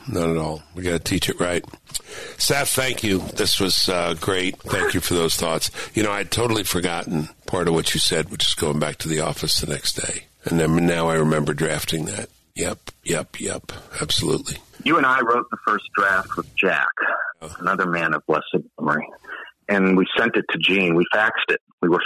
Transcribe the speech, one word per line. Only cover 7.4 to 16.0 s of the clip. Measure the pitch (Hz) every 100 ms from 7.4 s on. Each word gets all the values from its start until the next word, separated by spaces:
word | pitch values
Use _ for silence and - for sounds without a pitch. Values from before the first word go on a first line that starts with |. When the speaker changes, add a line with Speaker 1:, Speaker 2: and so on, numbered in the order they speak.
| -
Speaker 1:
part | 95 85
of |
what | 82 78
you | 78
said, | - 85 76
which | - -
is | -
going | 78 73
back | 78 69
to | 80
the | 78
office | 76 - 80 -
the | -
next | - - -
day. | - - - _ -
And | -
then | 80 82 87
now | 85 82
I | 80
remember | 78 78 73
drafting | 73 78 78 - 82 76
that. | - - _ _ -
Yep, | 85 - - -
yep, | - - - -
yep. | - - - - - -
Absolutely. | 151 - 80 - - - - - 127
Speaker 2:
You | 160
and | 131
I | 131
wrote | 117 120 120
the | 107 -
first | 104 -
draft | -